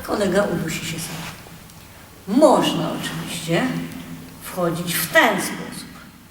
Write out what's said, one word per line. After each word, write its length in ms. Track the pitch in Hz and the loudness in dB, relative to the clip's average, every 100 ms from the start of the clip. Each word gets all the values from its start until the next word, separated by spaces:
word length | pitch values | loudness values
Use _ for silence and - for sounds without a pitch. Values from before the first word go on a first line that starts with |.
| - | -4
kolega 360 | 220 196 185 | 0 2 4
udusi 440 | 208 165 160 - - | 2 0 -2 -4 -6
się 120 | - | -8
sam. 340 | - - - - - - - - - - - - - | -8 -10 -10 -14 -16 -18 -20 -20 -20 -20 -20 -16 -2
Można 600 | 233 302 220 165 170 160 | 8 8 8 4 0 -2
oczywiście 680 | - - - - - 160 175 254 - - - - - - - | -4 -6 -6 -8 -6 0 0 0 -2 -6 -10 -12 -14 -16 -16
wchodzić 520 | - - 175 156 175 | -10 -2 0 0 -2
w 180 | - - | -4 2
ten 280 | 330 262 190 | 4 4 4
sposób. 480 | - - - - - - - - - | -2 -6 -10 -12 -14 -16 -20 -20 -20